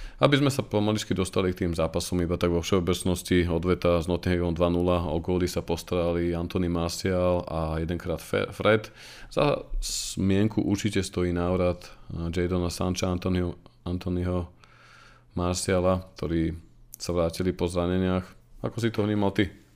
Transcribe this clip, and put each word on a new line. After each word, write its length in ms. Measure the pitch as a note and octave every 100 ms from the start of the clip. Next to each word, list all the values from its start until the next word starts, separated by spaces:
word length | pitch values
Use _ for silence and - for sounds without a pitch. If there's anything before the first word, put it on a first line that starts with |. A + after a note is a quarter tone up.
| - -
Aby 240 | C#3 C#3
sme 80 | C#3
sa 160 | C3+
pomaličky 480 | - G#2+ G#2 G#2+ -
dostali 400 | F#2+ F#2 F#2+ F#2
k 160 | F2+ F2+
tým 80 | E2
zápasom, 480 | D#2+ F2 - F2+
iba 160 | E2+ E2+
tak 80 | F2+
vo 160 | E2+
všeobecnosti, 880 | - G2 F2 F2+ F#2+ E2+ - F2+ E2+
odveta 480 | E2 F2 F2 F2 F2
s 80 | E2
Nottinghamom 480 | E2+ F2+ F2 F2 E2
dva 160 | F2
nula, 320 | F2 F2+ F2 E2+
o 80 | E2
góly 240 | E2 F#2
sa 160 | F2+ F#2
postarali 720 | - E2+ - F2+ E2+ E2+ F2
Anthony 400 | E2+ E2+ F#2 F2
Martial 720 | E2+ E2+ - G2 F#2 F2+ F2
a 320 | - D#2+ D#2+ D#2+
jedenkrát 400 | E2 F2 F2 D#2
Fe-, 240 | - - G2 G#2
Fred. 400 | G2+ A2 - - - - -
Za 400 | - D3 - - -
zmienku 800 | - - - - F#2+ G2 G#2+ G#2
určite 400 | - G2+ G#2+ G2
stojí 320 | F#2 - F2+ F2
návrat, 560 | F2 F#2 F2+ F2 - - - E2+
eh, 160 | E2+
Jadona 400 | F2 F2 F2+ F2
Sancha, 400 | - F#2 F2+ F#2
Antonio, 480 | F2+ F#2+ F2+ F2+ - - -
Anthonyho 640 | - F2+ F2+ F2+ F2+ F2+ E2+ - - - - - - - - F2+
Martiala, 720 | F2 F#2 - F#2 F2+ F#2 - -
ktorí 400 | D#2+ E2 E2 E2 - - - -
sa 160 | -
vrátili 400 | F2 E2 - F#2
po 160 | F2 F2
zraneniach. 560 | F2 F2 F#2 F#2 F#2 F2+ - - -
Ako 160 | A2+ -
si 160 | A2+ A2
to 80 |
vnímal 320 | G#2+ G#2 G2 G2
ty, 160 | F2 - -